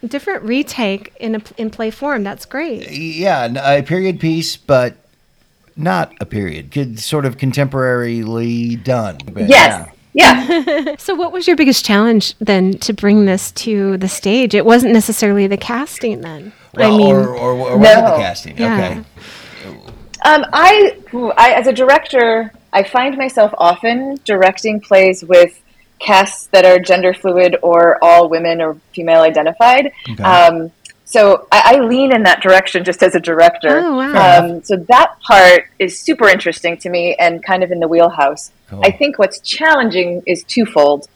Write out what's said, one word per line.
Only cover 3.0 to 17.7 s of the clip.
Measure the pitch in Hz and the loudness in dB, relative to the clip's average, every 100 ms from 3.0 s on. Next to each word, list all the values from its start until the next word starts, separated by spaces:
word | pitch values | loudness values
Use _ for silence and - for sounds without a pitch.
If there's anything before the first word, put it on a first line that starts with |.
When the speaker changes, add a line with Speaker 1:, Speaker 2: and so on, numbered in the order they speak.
| 160 156 190 160 | -12 -6 -2 -2
Speaker 2:
n-, | 117 127 | -4 -4
a | 139 143 | 0 0
period | 135 180 190 175 | -2 -4 -4 -4
piece, | 165 160 160 - | -4 -4 -6 -12
but | - 135 123 - _ _ _ _ _ _ _ - | -2 0 0 -8 _ _ _ _ _ _ _ -8
not | 156 185 156 _ | -4 -4 -6 _
a | |
period. | 104 208 95 78 71 | -10 -8 -8 -10 -10
Could, | 143 135 110 | -8 -8 -10
sort | - 156 139 | -8 -6 -6
of | 131 | -6
contemporarily | 135 127 139 135 127 123 120 117 110 113 117 117 117 117 | -6 -4 -4 -4 -4 -2 -4 -6 -8 -6 -6 -4 -6 -8
done. | 104 123 107 76 - | -6 -4 -6 -10 -16
But | 92 208 | -8 0
Speaker 3:
Yes. | 269 - 98 82 _ _ | 2 2 -2 -12 _ _
Speaker 2:
yeah. | - 349 254 262 339 | 0 2 2 0 -4
Speaker 3:
Yeah. | 277 302 302 294 | -2 -4 -6 -10
Speaker 1:
<laughs> | |
So | - | -8
what | 359 339 | -6 -6
was | 370 349 | -6 -2
your | 294 | 0
biggest | 285 262 | 2 0
challenge | - 202 226 226 - - | 0 0 2 0 -2 -8
then | 214 196 185 196 | -2 0 0 -4
to | - | -8
bring | 208 202 208 196 | -4 0 2 2
this | 185 - | 0 -6
to | - - 208 196 190 | -12 -6 -4 -4 -4
the | 190 | -6
stage? | - 202 233 247 | -6 -4 -2 0
It | 208 | 0
wasn't | 208 233 247 | 2 2 4
necessarily | 226 214 214 214 202 196 | 2 0 -4 -2 0 -2
the | 196 | -4
casting | - 240 294 - 240 202 | -8 -8 -10 -8 -8 -8
then. | 165 156 185 _ _ | -12 -16 -20 _ _
Speaker 2:
Well, | - 220 | -2 2
Speaker 1:
I | 214 | 4
mean, | 202 | 4
Speaker 2:
or, | 196 123 | 2 0
or, | 123 123 | -4 -4
or | 127 127 | -4 -2